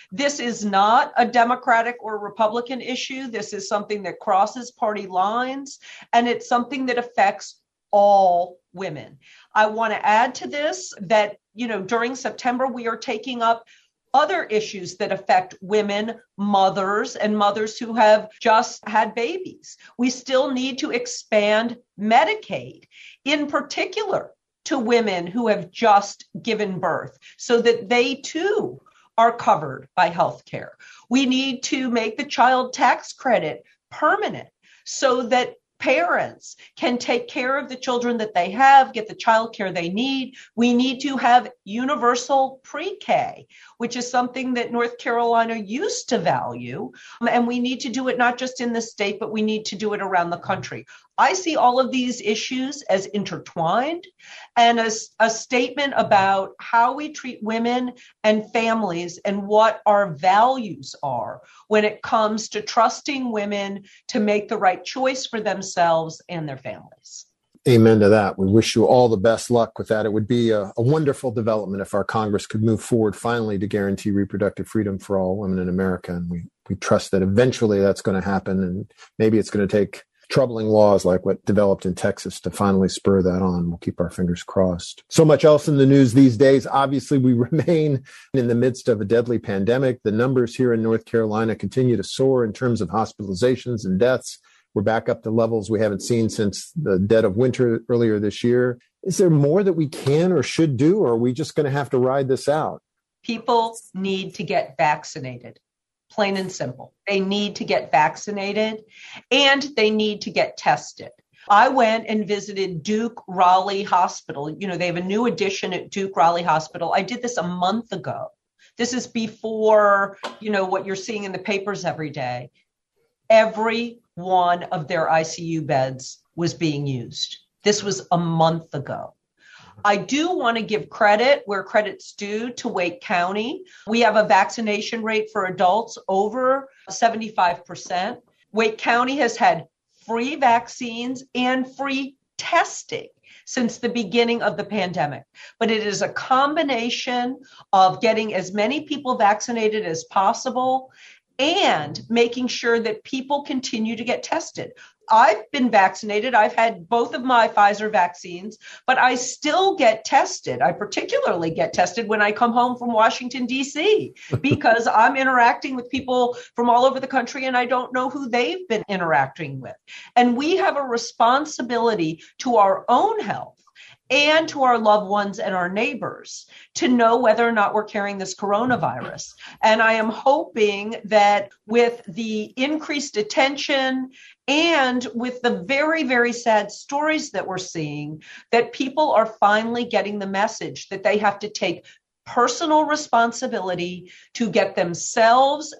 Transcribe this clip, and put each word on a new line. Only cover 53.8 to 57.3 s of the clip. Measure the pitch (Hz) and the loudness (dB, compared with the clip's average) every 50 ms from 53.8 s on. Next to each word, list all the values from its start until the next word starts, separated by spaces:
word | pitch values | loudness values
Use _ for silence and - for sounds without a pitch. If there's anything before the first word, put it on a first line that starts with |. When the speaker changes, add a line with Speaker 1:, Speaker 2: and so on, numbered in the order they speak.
| 247 302 339 349 - - _ _ - - - - - - - | 0 -2 -4 -8 -10 -16 _ _ -20 -20 -20 -20 -20 -2 2
Speaker 1:
and | 247 233 233 233 226 | 4 6 6 6 4
as | 226 226 214 - - - _ - | 0 -2 -4 -6 -10 -10 _ 0
a | 220 226 | 2 2
statement | 220 - - - 254 247 262 247 - 294 285 277 - | 0 -2 -6 -2 0 0 0 0 -2 -4 -4 -2 0
about | - 214 - 208 196 190 196 196 196 190 - - - | 0 2 4 4 4 4 4 2 0 -2 -4 -8 -16
how | - - - 233 233 254 262 | -6 0 2 2 2 2 0
we | 294 302 302 | -4 -8 -10
treat | 302 - - 254 | -12 -12 -12 -12